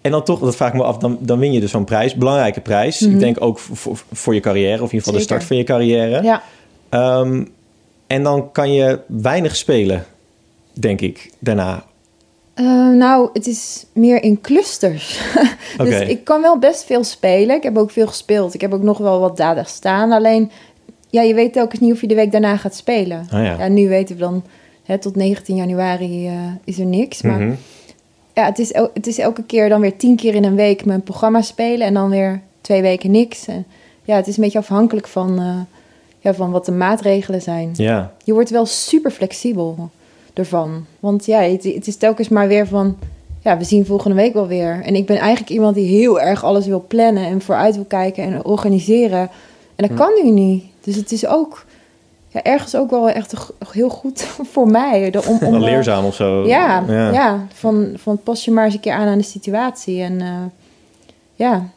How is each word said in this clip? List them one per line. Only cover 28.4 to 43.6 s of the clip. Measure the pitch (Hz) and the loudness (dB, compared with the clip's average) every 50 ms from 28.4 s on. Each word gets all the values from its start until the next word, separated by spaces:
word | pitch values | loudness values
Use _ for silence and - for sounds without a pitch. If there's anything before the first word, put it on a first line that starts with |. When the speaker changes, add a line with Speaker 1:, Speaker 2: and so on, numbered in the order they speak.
| - | 0
Speaker 2:
het | - - - | 0 0 -2
is | 240 220 - | -6 -2 0
el-, | - 226 - - | 0 0 0 -2
het | 220 202 | -6 -8
is | 233 226 - | -6 -4 -2
elke | - 226 226 - 220 | -2 -2 -2 -4 -10
keer | - - 226 214 208 | -2 0 2 4 4
dan | 214 208 | 4 2
weer | 208 196 196 | 2 0 -2
tien | - - 247 247 | 0 2 2 4
keer | 226 226 226 208 | 4 2 0 2
in | 208 202 | 2 2
een | 196 196 | 2 2
week | 196 208 208 202 196 - | 2 2 2 2 0 0
mijn | 208 190 190 190 | -2 -2 -2 -4
programma | - 185 - - 220 220 233 220 | -6 -6 -2 0 2 2 2 0
spelen | - - - 233 233 240 240 233 | -2 -4 -4 -4 -2 -2 -2 0
en | 196 196 | 0 0
dan | 202 196 196 | 0 0 0
weer | 196 196 190 190 190 190 190 _ _ _ | 0 0 0 -2 -2 -6 -10 _ _ _
twee | _ - 208 190 185 | _ 0 0 2 2
weken | 185 185 185 - 190 | 2 0 0 0 2
niks. | 196 220 233 233 - - - | 4 4 4 2 -4 -16 -14
En | - 196 180 185 _ _ _ _ _ _ _ _ | -12 -10 -10 -12 _ _ _ _ _ _ _ _
ja, | - 214 | 0 0
het | 202 190 | 0 0
is | 208 202 | -2 -2
een | 208 220 | 0 0
beetje | 202 202 220 | 0 0 -2
afhankelijk | 208 - 196 202 220 226 226 214 196 - | -4 0 0 2 2 2 0 -2 -6 -6
van, | - 190 185 185 185 180 | -6 -4 -2 -2 -2 -2
eh, | 180 180 180 180 185 180 _ - _ _ _ _ _ _ _ _ | -2 -4 -6 -6 -8 -12 _ -20 _ _ _ _ _ _ _ _
ja, | _ 202 190 | _ -2 -2
van | 175 185 180 | 0 -2 -2
wat | 180 180 180 | -2 -2 -2
de | 190 180 | -2 -2
maatregelen | 180 180 185 214 220 208 208 196 196 196 - 190 185 180 | 0 0 0 0 0 2 0 0 0 0 -4 -6 -6 -6
zijn. | - 170 165 165 165 170 | -6 -6 -6 -6 -8 -4
Speaker 1:
Ja. | 165 110 110 113 104 95 98 - _ _ | -2 0 0 0 0 -2 -6 -12 _ _
Speaker 2:
Je | - 220 | -2 0
wordt | 220 240 226 | 0 0 0
wel | 220 233 233 | 0 -2 -2
super | 220 - - - - - 320 311 277 | 0 -4 -6 -4 0 0 0 0 0
flexibel | - - 190 190 - - - 240 233 185 170 165 165 165 170 165 _ _ _ _ _ _ _ _ _ | -4 -4 -6 -6 -6 -6 -4 -4 -2 -2 -4 -6 -6 -8 -12 -14 _ _ _ _ _ _ _ _ _
ervan. | - 185 - 175 170 160 156 160 160 160 - _ _ | -8 -6 -2 -2 -2 -2 -2 -6 -10 -12 -16 _ _
Want | - 202 202 202 202 | -2 -2 -2 -2 0
ja, | - 220 220 | 0 2 2
het, | 190 175 185 190 190 | 2 2 0 -2 -4
het | 196 - - 202 | -6 -6 -6 -8
is | - 202 | -8 -6
telkens | - - 214 226 220 226 214 | 0 0 0 2 0 0 0
maar | 220 208 202 196 | 2 2 4 4
weer | 202 208 208 | 4 2 2
van, | 190 196 202 196 196 190 - - - - - - _ - - - | 0 -2 -2 0 -2 -2 -4 -10 -16 -16 -18 -18 _ -18 -6 0
ja, | 226 185 | 0 0
we | 170 | 0